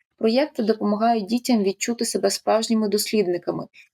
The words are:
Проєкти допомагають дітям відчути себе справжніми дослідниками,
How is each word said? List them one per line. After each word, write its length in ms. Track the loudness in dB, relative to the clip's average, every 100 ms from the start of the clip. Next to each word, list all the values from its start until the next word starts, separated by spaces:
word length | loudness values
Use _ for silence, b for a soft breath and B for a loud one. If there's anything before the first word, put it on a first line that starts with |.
| _ _
Проєкти 460 | 0 2 0 -2
допомагають 640 | 0 0 0 0 2 0 0
дітям 380 | -4 2 2
відчути 420 | 2 -2 -4 -4 -2
себе 240 | -2 -2
справжніми 580 | -4 0 0 2 0 0
дослідниками, 800 | -2 0 0 0 -2 -4 -8 -8 B B